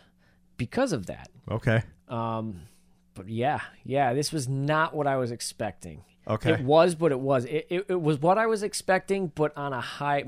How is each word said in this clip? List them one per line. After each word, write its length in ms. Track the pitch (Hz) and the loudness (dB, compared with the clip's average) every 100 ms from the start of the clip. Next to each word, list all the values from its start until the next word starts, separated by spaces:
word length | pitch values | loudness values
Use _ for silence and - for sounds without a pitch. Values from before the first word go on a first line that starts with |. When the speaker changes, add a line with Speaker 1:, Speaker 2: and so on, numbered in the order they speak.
| _ _ _ _ _ - | _ _ _ _ _ -10
Speaker 1:
because 360 | 120 - 269 | -4 0 0
of 140 | 151 87 | 0 -6
that. 220 | 64 - - - | -12 -14 -16 -6
Speaker 2:
Okay. 320 | 104 - 113 - - - | -2 2 2 0 -8 -8
Speaker 1:
Um, 520 | 120 113 113 110 90 78 _ _ _ _ | -4 -4 -4 -4 -8 -14 _ _ _ _
but 140 | - 95 | -18 -8
yeah, 300 | 110 127 139 - - | -2 0 -2 -6 -14
yeah, 300 | - 131 135 | -4 0 2
this 180 | 131 147 | 2 -2
was 160 | 160 123 | -2 -2
not 460 | 135 143 156 160 | -2 0 2 2
what 140 | 156 143 | 0 0
I 80 | 135 | 2
was 160 | 123 | 0
expecting. 720 | 120 - - 107 - 90 76 - _ - | -4 -10 -6 -6 -6 -14 -16 -18 _ -4
Speaker 2:
Okay. 240 | 107 131 | -2 2
Speaker 1:
It 80 | 165 | 2
was, 340 | 131 156 175 | 4 6 6
but 160 | 160 165 | 4 2
it 80 | 131 | 2
was. 260 | 135 135 120 | 2 0 2
It, 200 | 151 156 | -4 -2
it, 160 | 180 202 | -4 -2
it 120 | 185 | 0
was 160 | 151 151 | 2 2
what 180 | 160 196 | 4 4
I 80 | 226 | 4
was 160 | 220 | 0
expecting, 640 | 202 - - 185 - 196 185 | -2 -4 0 0 2 -2 -2
but 220 | - 151 147 | 0 0 0
on 140 | 143 | -6
a 80 | 131 | -6
high, 420 | 117 - 143 143 | -6 -4 0 0